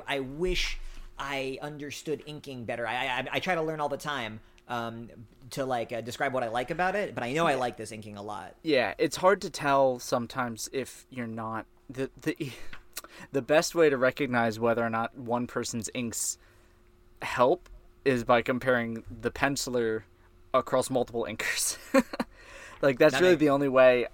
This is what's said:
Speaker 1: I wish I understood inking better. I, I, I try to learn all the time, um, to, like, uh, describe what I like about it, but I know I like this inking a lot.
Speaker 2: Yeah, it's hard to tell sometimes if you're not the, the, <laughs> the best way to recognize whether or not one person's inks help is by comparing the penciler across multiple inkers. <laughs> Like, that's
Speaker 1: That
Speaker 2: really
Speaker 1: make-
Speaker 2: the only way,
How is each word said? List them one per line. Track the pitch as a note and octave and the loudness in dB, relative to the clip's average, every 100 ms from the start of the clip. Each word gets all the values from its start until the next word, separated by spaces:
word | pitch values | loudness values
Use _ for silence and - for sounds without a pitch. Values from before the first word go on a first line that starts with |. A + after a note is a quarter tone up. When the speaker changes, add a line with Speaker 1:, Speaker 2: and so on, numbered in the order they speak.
| - | -4
Speaker 1:
I | C#3 | -4
wish | C3 C#3+ F3+ F3+ - - - - - - | -4 -4 -2 0 -2 -4 -8 -12 -16 -10
I | C#3 C#3 C3+ C3+ | -6 -4 -6 -6
understood | D3 D3+ D3 - - D3 D3+ | -10 -10 -12 -10 -6 -6 -6
inking | D3+ C#3 B2+ A2+ | -14 -12 -12 -8
better. | A#2+ A2+ | -6 -4
I, | |
I, | B2 C3+ B2 C#3 | -2 -2 -4 -2
I | C#3 | -4
try | F#3 E3+ | -2 -2
to | |
learn | D#3 D#3 | -2 -2
all | D3 | -4
the | C#3 | -4
time, | D3+ C#3+ A2 G#2+ - - - | -4 -4 -6 -10 -18 -20 -8
um, | A#2+ A#2 A#2 A#2 - A2+ - B2 | -6 -6 -8 -14 -18 -20 -20 -12
to, | - C3 | -6 -2
like, | B2 A2+ | -2 -2
uh, | A#2 | -6
describe | A#2 - C#3+ | -6 -4 -2
what | B2+ | 0
I | A#2 | -2
like | A#2 B2+ | -2 -4
about | E3 F#3 G3 | -2 0 0
it, | F#3 B2 | -4 -4
but | |
I | A#2+ | -2
know | D3 E3 | 2 2
I | C3+ | 2
like | B2 A2+ | -2 -4
this | G#2+ | -12
inking | A2 G#2+ G2+ | -12 -12 -12
a | |
lot. | G#2 G2+ F#2 - | -10 -10 -12 -8
Speaker 2:
Yeah, | D#3+ C3+ G#2+ - | 2 4 2 0
it's | E3 - | -2 4
hard | F#3 G3 | 4 4
to | F#3 | -2
tell | - D3+ C#3 C3+ B2 | -4 2 4 4 2
sometimes | - C3 A#2 C3+ B2 A2+ - | -2 -4 -2 -4 -6 -6 -6
if | C3+ A#2+ - - | -6 -6 -12 -14
you're | B2+ A#2 | -10 -8
not | A2+ A2 A2+ - _ - | -8 -6 -8 -10 _ -14
the, | B2 C3+ - | -8 -8 -4
the, | D#3 - C#3+ - - - - | -6 -4 -8 -8 -10 -10 -14
<laughs> | - - - - | -16 -16 -20 -6
the | C3+ | -4
best | A#2+ D3+ E3+ | 4 4 4
way | E3+ D#3 | 4 4
to | C3+ | 6
recognize | B2+ - C#3 B2 A#2 A2 | 2 2 0 2 2 2
whether | A#2 A#2 A#2 | 2 2 2
or | |
not | A2+ A#2 - | 0 -4 -6
one | A#2+ A#2+ A#2+ | -4 -2 -2
person's | B2+ A2+ A#2+ - B2 | -4 -4 -6 -6 -6
inks | A#2 - - - - - _ _ _ _ _ _ | -6 -4 -6 -6 -14 -20 _ _ _ _ _ _
help | - - B2 F3+ - - - _ C#3 | -6 2 4 4 -2 -20 -20 _ 0
is | B2 | 0
by | A#2 B2 | 4 4
comparing | A#2 B2+ C3 B2 A#2 A2+ - | 4 0 2 0 0 -8 -10
the | A#2 A#2 | -6 -6
penciler | - C#3 C#3 - B2 A2+ A2 - _ _ - - | 0 -2 0 -2 0 0 -2 -8 _ _ -20 0
across | C3 - C3 - | 0 2 0 2
multiple | C3 A#2+ A#2 A2 | -2 -2 -4 -6
inkers. | A#2 - - - - - | -4 -4 -2 -4 -6 2
<laughs> | C4+ A#3+ - - - - - - - | 2 2 -6 -8 -10 -20 -18 -18 0
Like, | C#3+ B2 | 2 6
that's | D#3 | 6
Speaker 1:
That | C3+ | 8
Speaker 2:
really | F3+ | 6
Speaker 1:
make- | E3 | 6
Speaker 2:
the | D3 | 6
only | C#3 C#3+ | 4 4
way, | C3 B2+ B2 A2+ | 8 10 8 2